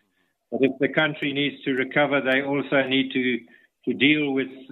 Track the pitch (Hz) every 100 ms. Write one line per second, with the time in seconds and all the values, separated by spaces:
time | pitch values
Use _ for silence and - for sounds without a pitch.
0 | _ _ _ _ - 120 131 - 135 156
1 | 156 143 143 139 143 131 143 131 131 147
2 | 143 139 131 131 139 143 131 139 131 135
3 | 131 131 127 120 - - _ _ - 117
4 | 143 151 143 135 127 - -